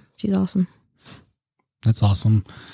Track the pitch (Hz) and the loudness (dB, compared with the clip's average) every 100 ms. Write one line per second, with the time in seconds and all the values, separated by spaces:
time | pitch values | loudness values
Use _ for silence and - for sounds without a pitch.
0 | _ - 208 190 190 196 180 _ _ _ | _ -10 -4 -2 -2 -2 -4 _ _ _
1 | - - _ _ _ _ _ _ 113 107 | -20 -20 _ _ _ _ _ _ -4 0
2 | 101 98 110 107 - - - | 0 0 2 0 0 -12 -20